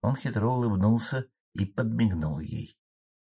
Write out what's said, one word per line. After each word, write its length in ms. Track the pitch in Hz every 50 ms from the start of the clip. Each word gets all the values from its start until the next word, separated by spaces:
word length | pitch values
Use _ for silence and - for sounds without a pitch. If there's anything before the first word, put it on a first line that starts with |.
| -
Он 120 | 113 135
хитро 320 | - - 127 107 107 104
улыбнулся 800 | 117 127 123 120 113 101 92 95 107 117 117 113 - - 131 - - _ _ _ _ -
и 100 | - 98
подмигнул 760 | 95 - - 123 110 113 117 117 107 90 82 78 78 71 71
ей. 380 | 78 - - - - - - _ _ _ _ _ _ _ _ _ _